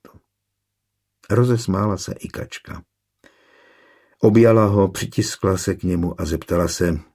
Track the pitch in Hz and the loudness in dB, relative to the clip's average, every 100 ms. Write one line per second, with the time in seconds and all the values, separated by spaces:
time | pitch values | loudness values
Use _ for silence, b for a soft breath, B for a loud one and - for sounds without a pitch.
0 | - - _ _ _ _ _ _ _ _ | -20 -20 _ _ _ _ _ _ _ _
1 | _ _ - 110 123 117 117 95 107 95 | _ _ -2 0 2 0 -2 -2 -2 -4
2 | - - - - - - - - _ _ | -8 -12 -12 -12 -12 -14 -16 -18 _ _
3 | _ _ b b b b b b b b | _ _ b b b b b b b b
4 | b b 110 110 117 113 104 101 95 - | b b 4 6 6 6 4 4 2 -2
5 | - - 107 - 98 95 - - 90 87 | -8 -4 -6 -2 -2 -2 -4 -4 -2 -2
6 | 87 - 76 80 - 87 85 - 87 78 | -4 -6 -6 -6 -4 -2 -2 -2 -2 -2
7 | - | -8